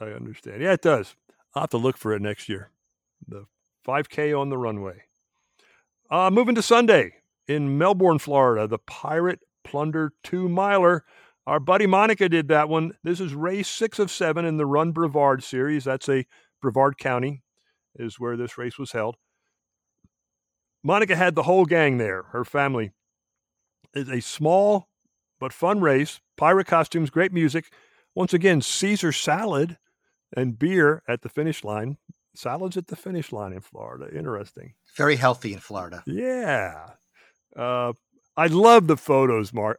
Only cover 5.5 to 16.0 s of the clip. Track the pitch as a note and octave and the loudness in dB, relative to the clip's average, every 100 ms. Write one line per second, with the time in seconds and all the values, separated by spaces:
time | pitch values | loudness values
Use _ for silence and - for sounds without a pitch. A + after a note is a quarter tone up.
5.5 | _ _ _ _ _ - D#3+ F#3 G3+ B3 | _ _ _ _ _ -4 2 4 4 4
6.5 | A#3 - A#3 A#3 F#3 F#2 _ _ _ - | 2 4 4 6 6 4 _ _ _ -6
7.5 | D3+ C#3+ C#3 F3+ F#3+ F#3 D#3 - C#3+ C3 | -4 -2 2 2 4 4 2 2 2 4
8.5 | A2 G#2+ A2 - - C#3+ D#3 F3+ - _ | 2 -2 -4 -8 -12 -6 -2 -2 -4 _
9.5 | _ - C#3+ D#3 D#3+ D#3 - - F3+ F#3 | _ -10 -6 -4 -2 -4 -6 -8 -4 -2
10.5 | F3 G3+ G3+ F3 F3 - _ _ _ - | 0 2 4 4 2 -4 _ _ _ -4
11.5 | D3 C#3 F#3+ G#3 F#3+ G#3+ G#3 F#3 E3 D3 | -2 2 2 4 4 4 2 2 2 2
12.5 | D3+ D3+ D#3+ E3 - D#3+ F3 F#3 C#3 E3+ | 2 2 0 -2 -6 -6 -6 -6 -6 -4
13.5 | G3 F#3+ - A3+ - G3 - E3+ D#3 E3+ | -4 -6 -4 -4 -2 -4 -2 -2 -2 -2
14.5 | D#3 C#3+ C#3+ E3 D#3+ E3 C#3+ C#3 C3 - | -2 0 0 0 0 -2 2 2 0 -2
15.5 | B2+ C#3 D3+ C3+ C3 | -4 -2 -2 -4 -4